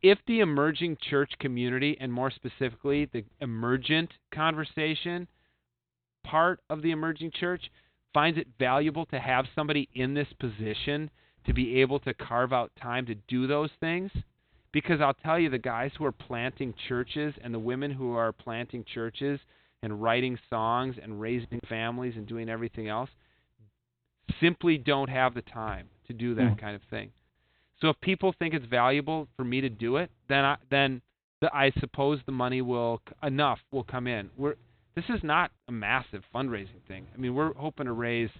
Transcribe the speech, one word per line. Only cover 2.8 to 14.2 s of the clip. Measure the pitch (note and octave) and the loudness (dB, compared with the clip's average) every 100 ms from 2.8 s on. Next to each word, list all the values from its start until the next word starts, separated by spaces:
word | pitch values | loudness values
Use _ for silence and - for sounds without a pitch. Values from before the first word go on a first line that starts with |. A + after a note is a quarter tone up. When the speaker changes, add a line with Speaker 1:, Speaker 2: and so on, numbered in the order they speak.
| C#3+ C#3+ D3 | 0 0 0
Speaker 1:
the | A#2+ G#2 _ | -4 -8 _
emergent | C3 A2+ A#2 B2+ B2+ D#3 E3+ - _ | -6 -2 2 2 2 0 0 -8 _
conversation | D3+ D#3 D#3 D#3 - D#3 D#3 F3 F3 F3 _ _ _ _ _ _ _ _ _ | -2 0 0 -4 -2 -2 -2 -4 -6 -8 _ _ _ _ _ _ _ _ _
part | - D#3 E3+ F3+ _ | -2 4 4 2 _
of | D#3 | -2
the | D#3+ | 0
emerging | D#3+ D#3+ D3+ D#3+ - | 0 -2 -4 -6 -4
church, | F3+ F3+ - _ _ _ _ | -4 -4 -8 _ _ _ _
finds | D3 D#3 D#3+ | 4 4 2
it | C#3+ - | -4 -2
valuable | B2+ C3+ D3+ D3+ E3 | 2 4 2 0 -4
to | C3+ | -4
have | B2+ B2+ C3+ | 0 2 2
somebody | - D3+ D3 C3 | -2 0 0 -2
in | B2+ C3 C#3+ | -2 -2 0
this | C#3+ - | -4 -4
position | B2+ G#2 A2 G#2+ - D3 D3+ _ _ _ - | -8 -4 -4 -4 -2 -4 -4 _ _ _ 0
to | |
be | B2 B2 B2+ | 2 4 6
able | C3 C#3 | 6 4
to | - - | -2 -6
carve | - A#2 B2+ | -2 0 2
out | B2+ A#2+ _ | 2 0 _
time | A#2+ B2 B2 | -6 -4 -4
to | G#2+ - | -8 -2
do | B2 C3 | -2 2
those | D3 D3+ - | 0 -2 -4
things, | E3 E3+ F#3+ - | -2 -2 -2 -6